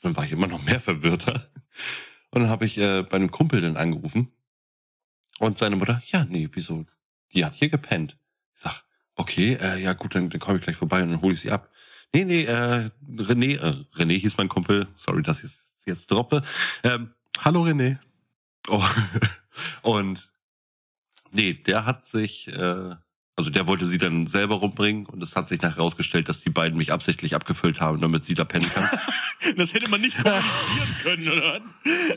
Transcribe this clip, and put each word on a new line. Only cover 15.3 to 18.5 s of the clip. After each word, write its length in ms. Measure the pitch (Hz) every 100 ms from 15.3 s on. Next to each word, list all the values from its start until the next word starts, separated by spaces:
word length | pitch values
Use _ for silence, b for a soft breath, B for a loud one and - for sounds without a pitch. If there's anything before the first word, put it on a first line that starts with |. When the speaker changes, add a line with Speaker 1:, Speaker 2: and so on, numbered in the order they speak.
| 78
Speaker 1:
ich 120 | -
es 60 | - _ _ -
jetzt 240 | 85 -
droppe. 320 | 101 120 151 143 B B B
Ähm, 300 | 120 120 113 _ _ -
Speaker 2:
Hallo 260 | 151 175 170
René. 320 | 147 127 135 _ _ _ _ _